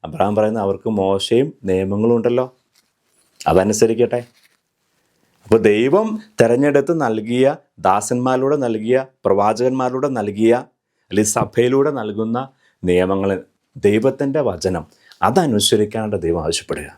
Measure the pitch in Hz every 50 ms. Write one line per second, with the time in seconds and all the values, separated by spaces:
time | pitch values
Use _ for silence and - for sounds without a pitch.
0 | - 82 - - 92 101 107 107 107 110 110 113 98 98 98 92 _ 113 110 98
1 | 95 95 98 98 - - 117 120 139 156 - _ - 98 92 92 95 95 101 104
2 | 110 117 120 117 107 120 120 123 127 127 _ _ _ _ _ _ _ _ _ _
3 | _ _ _ _ _ _ _ _ - - 82 92 95 107 107 - 117 110 113 117
4 | 120 113 - 123 120 _ _ _ _ _ _ _ _ _ _ _ _ _ _ _
5 | _ _ _ _ _ _ _ _ _ - 113 110 107 107 104 107 120 135 151 202
6 | 220 220 214 220 - _ _ - 120 110 120 127 143 147 143 143 139 180 170 160
7 | 143 117 110 110 107 113 120 123 131 135 151 165 _ _ _ - 82 95 95 104
8 | 104 - 127 123 123 127 127 131 131 139 147 147 131 117 113 110 107 113 123 131
9 | 131 - _ _ _ 98 98 98 101 107 110 107 123 131 131 131 127 127 127 131
10 | 139 147 131 117 104 104 98 104 110 113 117 123 135 _ _ _ _ _ _ _
11 | _ _ 92 101 107 107 - 127 107 101 - 120 120 123 131 135 139 151 143 127
12 | 110 107 104 104 110 113 117 120 135 135 _ _ _ _ _ _ - 90 90 90
13 | 92 95 98 95 98 98 98 - - _ _ _ _ _ _ 135 113 101 104 110
14 | 113 135 135 - 143 139 135 156 139 113 90 85 - 92 92 82 78 _ _ _
15 | _ _ - _ 85 101 127 190 175 143 113 104 101 - 120 107 107 104 - 110
16 | 110 107 104 98 85 82 85 85 78 80 82 - - - - - - - -